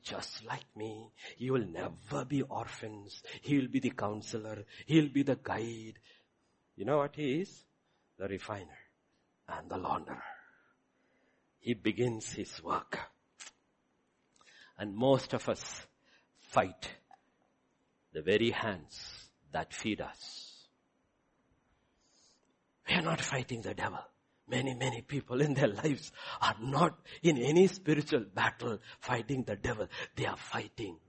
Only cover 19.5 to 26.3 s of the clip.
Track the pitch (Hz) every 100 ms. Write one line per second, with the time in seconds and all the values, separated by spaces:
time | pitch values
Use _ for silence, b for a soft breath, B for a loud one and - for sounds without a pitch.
19.5 | 80 78 - 113 104 - - - - -
20.5 | - - _ _ _ _ _ _ _ _
21.5 | _ _ _ _ _ _ _ _ _ _
22.5 | _ _ _ - 175 165 165 - 135 123
23.5 | 117 107 101 - 95 - _ _ _ -
24.5 | 123 135 123 131 117 - 143 - 127 147
25.5 | 135 139 101 156 127 - - B